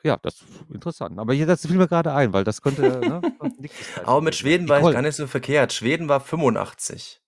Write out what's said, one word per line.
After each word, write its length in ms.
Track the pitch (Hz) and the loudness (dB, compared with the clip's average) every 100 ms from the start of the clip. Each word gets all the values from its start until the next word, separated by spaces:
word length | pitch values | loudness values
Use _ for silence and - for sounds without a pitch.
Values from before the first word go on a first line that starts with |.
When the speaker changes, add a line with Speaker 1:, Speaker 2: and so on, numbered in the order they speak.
Speaker 1:
ja, 140 | 156 107 | -2 -2
das 140 | - - | -4 -10
ist 300 | - - - | -16 -20 -18
interessant. 460 | - 170 - 104 90 | -12 -12 -10 -10 -6
Aber 160 | 110 | -2
hier, 140 | 139 156 | 0 2
das 180 | 175 156 | 0 2
fiel 120 | 180 | 2
mir 100 | 180 | 2
gerade 260 | 170 160 | 2 0
ein, 200 | 139 120 | 2 2
weil 100 | 98 | 2
das 180 | 98 - | 0 -2
könnte, 220 | 139 143 | -2 2
ne, 380 | 392 - 359 175 | 2 2 -2 -2
Speaker 2:
<laughs> 360 | 302 - - - | -4 -4 -8 -8
Speaker 1:
nichts 380 | 143 - - - | -16 -16 -14 -6
sein 100 | 90 | 2
Speaker 2:
Aber 160 | 139 | 2
mit 120 | 160 | 2
Speaker 1:
gewesen 0 | |
sein. 0 | |
Speaker 2:
Schweden 360 | - 135 175 170 | -2 0 0 4
war 80 | 143 | 4
ich 40 | |
Speaker 1:
Nicole. 120 | 165 | 6
Speaker 2:
gar 80 | 123 | 4
nicht 140 | 147 147 | 0 -4
so 100 | 139 | -4
verkehrt. 480 | 135 120 147 120 | -6 0 2 2
Schweden 340 | - 113 165 156 | 0 -2 0 0
war 120 | 139 | 0
fünfundachtzig. 1000 | - 156 135 104 98 - - - - - | 0 0 2 2 -4 -8 -12 -12 -18 -20